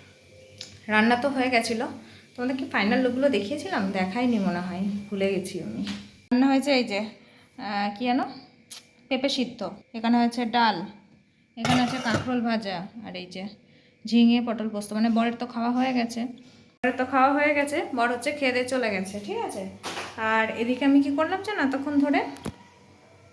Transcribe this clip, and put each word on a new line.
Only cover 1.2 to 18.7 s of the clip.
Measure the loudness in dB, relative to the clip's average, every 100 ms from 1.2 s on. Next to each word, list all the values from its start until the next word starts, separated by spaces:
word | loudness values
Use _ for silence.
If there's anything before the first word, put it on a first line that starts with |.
| 0
হয়ে | 0 2
গেছিলো, | 2 2 -2 -4 -8 -18 -20 -16 -6
তোমাদের | -4 -4
কি | -2
ফাইনাল | 0 2 2
লুকগুলো | 2 2 2
দেখিয়েছিলাম? | 2 -2 -6 -4 -4 -2
দেখাইনি | -2 -2 0 0 2
মনে | 0 -2
হয়, | -4 -4 -4 -6 -6
ভুলে | -2 0
গেছি | -2 -4 -8
আমি। | -8 -6 -6 -8 -14 -10 0
রান্না | 4 4
হয়েছে | 4 4
এই | 2
যে, | 0 -4
আহ, | -6 -10 -20 -20 -20 -12 -6 -4 -4 -2
কি | 0
যেন, | 0 -2 -8 -20 _ -20 -20 -20 _ -6
পেঁপে | -2 0
সিদ্ধ, | 0 -4 -6 -10 -10 -16
এখানে | -4 2 4
হয়েছে | 4 0 0
ডাল, | 4 4 2 -4 -12 _ -20 _ _ _ -4
এখানে | 2 2
আছে | 2 -2
কাঁকরোল | -2 -2 0 -2
ভাজা, | 0 -2 -4 -8 -10 -14 -14
আর | -12
এই | -12
যে | -12 -12 -16 _ -20 _ _ 2
ঝিঙে | 6 6 6 2
পটল | -2 -4
পোস্ত। | -6 -6
মানে | 0 2
বরের | 2 0 -2
তো | -6
খাওয়া | -4 -2
হয়ে | 0 0
গেছে, | 0 -2 -4 -8 -10 -20 -20 -20 _
বরের | -2 -2
তো | 0
খাওয়া | 4 4
হয়ে | 4 2
গেছে, | 2 0 -2 -2 0
বর | 0
হচ্ছে | 0 -4
খেয়ে | 0 0
দিয়ে | 0 0